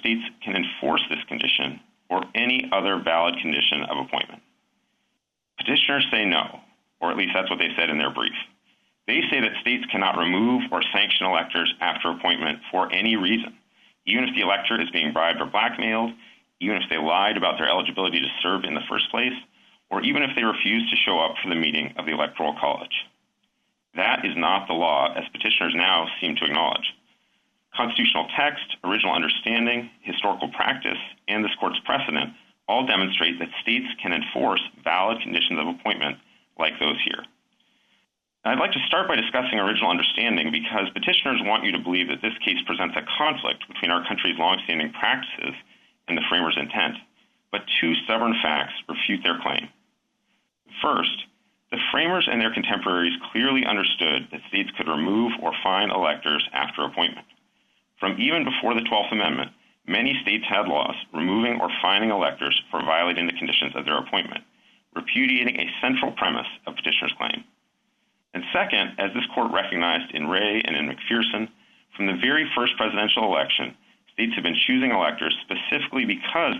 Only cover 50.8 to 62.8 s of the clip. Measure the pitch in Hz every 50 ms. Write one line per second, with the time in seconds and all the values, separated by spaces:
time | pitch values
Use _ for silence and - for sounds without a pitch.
50.8 | - 151 131 87 - - - - - - _ _ _ _ _ _ _ _ 113 113
51.8 | - - - 139 160 170 185 180 156 - - 117 110 110 - 104 - - 104 92
52.8 | - 98 90 87 87 85 85 85 - - - 110 123 135 135 131 - - 107 98
53.8 | 92 - - - 87 78 71 65 64 - - 78 - - - 98 101 - - -
54.8 | 82 80 78 73 78 92 101 110 117 120 117 - - 82 - - - 95 95 98
55.8 | 104 98 - 95 87 78 73 - - 78 73 73 - - 64 67 73 73 - 76
56.8 | 71 69 - 85 87 85 78 - - _ _ _ _ _ _ _ _ _ _ _
57.8 | _ _ _ _ 95 98 - - 117 143 165 165 139 - - - - 113 120 117
58.8 | 117 113 113 104 104 - 113 107 98 80 67 65 69 - - _ _ _ _ _
59.8 | _ - 92 110 120 135 139 131 - 101 104 110 - - 101 101 - 87 73 73
60.8 | 67 - - - - - 87 78 82 90 98 110 117 120 120 113 90 87 - -
61.8 | - 92 98 101 113 110 104 98 82 71 71 - 71 71 73 78 - - - 78